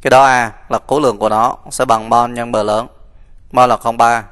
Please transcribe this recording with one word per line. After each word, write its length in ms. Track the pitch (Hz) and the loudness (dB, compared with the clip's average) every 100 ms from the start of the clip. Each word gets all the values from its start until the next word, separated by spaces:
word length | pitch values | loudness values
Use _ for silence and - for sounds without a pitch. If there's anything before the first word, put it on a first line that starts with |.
Cái 100 | 139 | 4
đó 140 | 127 | 4
A 280 | 135 127 117 - - | 4 2 -2 -8 -8
là 100 | 113 - | -8 -4
khối 140 | 135 | -2
lượng 180 | 143 104 | -2 -2
của 100 | 107 | -2
nó 280 | 107 120 - - | 0 -2 -4 -14
sẽ 140 | - | -8
bằng 240 | 127 113 110 | 0 0 2
mol 220 | 117 120 | 0 0
nhân 220 | 120 120 | -4 -6
B 40 | 113 | -4
lớn. 300 | 104 107 123 - - - - - - | -2 -2 -4 -14 -20 -20 -20 -20 -6
Mol 160 | 120 123 | 0 2
là 80 | 110 | 2
không 200 | 117 117 | -2 0
ba. 280 | 117 117 104 | 0 0 -4